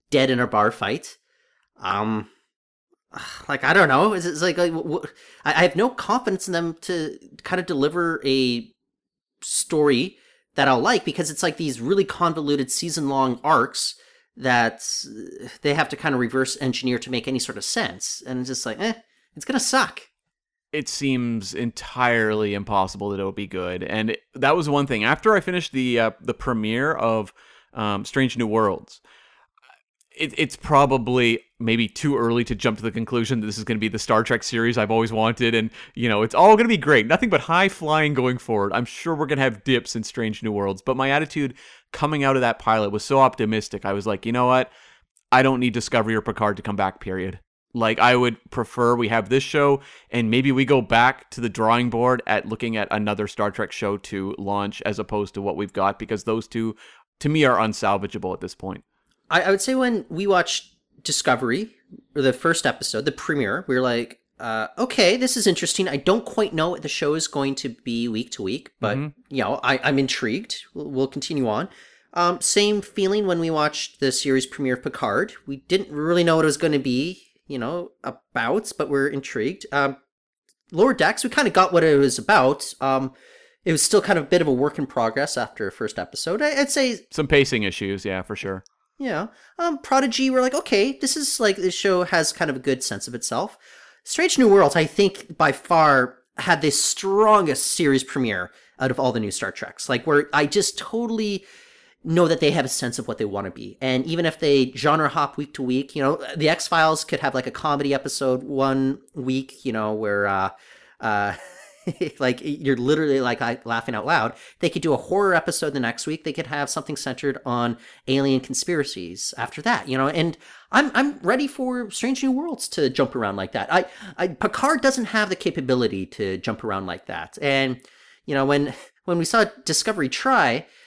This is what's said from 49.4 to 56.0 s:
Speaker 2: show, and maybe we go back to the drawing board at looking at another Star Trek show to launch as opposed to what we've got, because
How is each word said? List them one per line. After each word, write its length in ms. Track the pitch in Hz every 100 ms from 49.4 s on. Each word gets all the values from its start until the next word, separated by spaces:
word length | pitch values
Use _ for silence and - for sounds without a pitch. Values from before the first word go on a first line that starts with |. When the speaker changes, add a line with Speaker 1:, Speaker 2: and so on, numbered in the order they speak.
Speaker 2:
show, 400 | - 151 143 139 - - _
and 180 | 120 113
maybe 220 | 120 135
we 120 | 131
go 160 | 135 139
back 520 | 107 117 123 131 -
to 100 | -
the 80 | 117
drawing 400 | 98 110 120 123
board 320 | 113 123 123 -
at 200 | 104 -
looking 300 | 110 117 113
at 100 | 101
another 360 | 107 107 104 104
Star 220 | - 104
Trek 220 | 95 104
show 260 | - 104 101
to 380 | - 101 95 -
launch 420 | 98 101 101 - -
as 140 | 104
opposed 340 | 104 107 101
to 80 | 101
what 160 | 98 80
we've 160 | 101
got, 240 | - 95
because 260 | 98